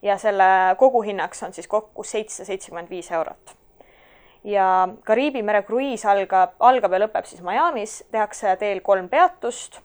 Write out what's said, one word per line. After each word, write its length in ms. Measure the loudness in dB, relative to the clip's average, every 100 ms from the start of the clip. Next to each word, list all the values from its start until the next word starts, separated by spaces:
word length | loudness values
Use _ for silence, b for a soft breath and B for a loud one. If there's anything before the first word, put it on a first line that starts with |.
Ja 160 | -2 0
selle 260 | 0 4 4 6 4 4
koguhinnaks 640 | 4 4 -2 -4 -6 -8
on 100 | -12
siis 140 | -12 -4
kokku 340 | -4 -4 -16
seitsesada 420 | -8 -8 -8 -12 -10
seitsekümmend 440 | -10 -10 -14 -12
viis 200 | -14 -6
eurot. 420 | -4 -4 -8 -20 -20 _ _ b b b b b b
Ja 440 | -4 0 2 2 0 -4
Kariibi 380 | -2 0 0 -2
mere 200 | 0 -2
kruiis 440 | 0 -4 -4 -4 0
algab, 480 | 0 2 2 2 4
algab 320 | 4 4 2
ja 60 | 0
lõpeb 280 | 0 -2 -8
siis 160 | -12
Miamis, 640 | -6 0 0 -2 -8 -12 -8
tehakse 460 | -4 -4 -2 -2 0
teel 240 | 0 -4
kolm 280 | 0 0 2
peatust 680 | 2 2 2 -8 -8 -16 -20